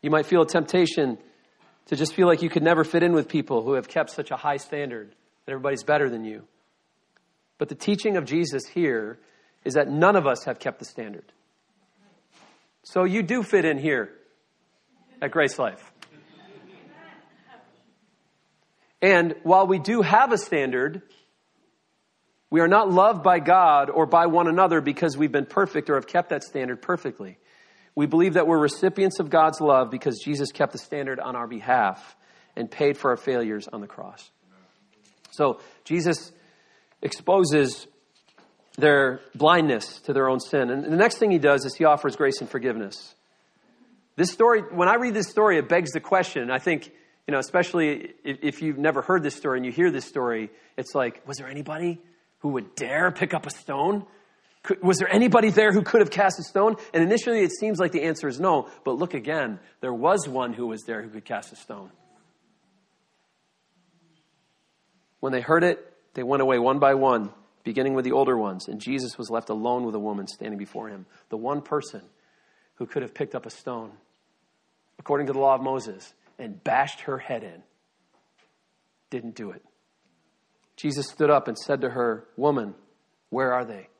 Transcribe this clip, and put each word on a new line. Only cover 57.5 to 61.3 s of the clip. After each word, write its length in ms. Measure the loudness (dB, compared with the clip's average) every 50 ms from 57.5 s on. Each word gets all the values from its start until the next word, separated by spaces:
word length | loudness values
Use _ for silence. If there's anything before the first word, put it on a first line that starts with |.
| 0 -4
seems 200 | -4 -4 -2 0
like 120 | -2 -2
the 120 | 0 -2 -2
answer 240 | -2 -4 -4 -6
is 120 | -8 -6 -2
no, 300 | 0 2 2 2 0 -4 -14 -8 _
but 140 | -4 -2
look 160 | -2 -4 -4 -4
again, 460 | -8 -6 -4 -4 -4 -4 -4 -6 -10 -14 _ _ _
there 120 | -8 -6 -6
was 340 | 0 2 2 2 2 0
one 260 | -4 -4 -4 -4 -4 -6
who 140 | -8 -8
was 140 | -8 -8 -10 -10
there 180 | -10 -10 -10
who 80 | -10 -12
could 160 | -16 -16 -12
cast 260 | -10